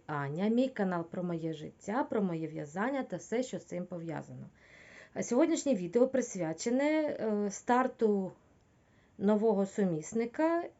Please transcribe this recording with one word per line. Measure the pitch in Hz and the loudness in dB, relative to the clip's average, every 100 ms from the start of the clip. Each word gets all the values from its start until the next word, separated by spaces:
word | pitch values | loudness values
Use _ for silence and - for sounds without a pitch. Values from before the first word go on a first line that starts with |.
| - | -6
Аня. | 147 139 151 202 | -4 -4 -2 2
Мій | 233 240 | 2 2
канал | - 190 175 | 0 -2 -2
про | 165 190 | -4 -6
моє | 175 165 160 | -4 -4 -4
життя, | 156 156 - - 226 | -6 -10 -12 -6 -4
про | 294 240 | -2 0
моє | 196 165 160 | 0 -2 -4
в'язання | 156 147 170 233 277 | -6 -8 -4 -2 -2
та | - 175 | -4 -8
все, | - 226 | -4 -4
що | 254 180 | -4 -6
з | - | -8
цим | 175 180 | -10 -8
пов'язано. | 175 165 147 139 131 135 - - - - - - | -8 -8 -8 -10 -14 -16 -20 -20 -20 -20 -20 -12
А | - | -8
сьогоднішнє | 190 240 320 320 277 220 | 0 4 4 2 2 0
відео | 175 233 254 | 0 4 4
присвячене, | 262 - 190 160 160 240 247 294 311 | 4 -2 -4 -4 -2 -2 2 2 2
е, | 302 - 220 208 208 | 0 -2 -2 0 -2
старту | - - 247 247 - 220 202 185 - _ _ _ _ _ _ _ - | -4 2 2 2 2 2 2 0 -8 _ _ _ _ _ _ _ -2
нового | 196 214 226 196 196 | 2 4 4 4 2
сумісника | - 196 156 156 220 233 - 320 339 349 - | 2 2 2 -2 -2 -2 0 2 2 -2 -10